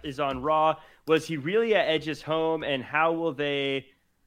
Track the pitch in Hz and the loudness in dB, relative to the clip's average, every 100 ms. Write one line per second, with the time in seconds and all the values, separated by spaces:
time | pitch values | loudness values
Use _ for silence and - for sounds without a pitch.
0 | 151 131 139 131 143 156 156 156 - - | -10 -4 -4 -2 0 2 2 0 -8 -12
1 | - 160 - 156 143 214 233 196 151 160 | 2 2 2 -6 0 0 4 4 4 0
2 | 156 143 147 160 160 160 147 135 120 147 | -2 -6 -2 0 0 0 -2 -4 -2 2
3 | 165 165 165 139 143 143 139 135 - _ | 2 2 -2 -2 -2 -2 -2 -4 -6 _
4 | _ _ | _ _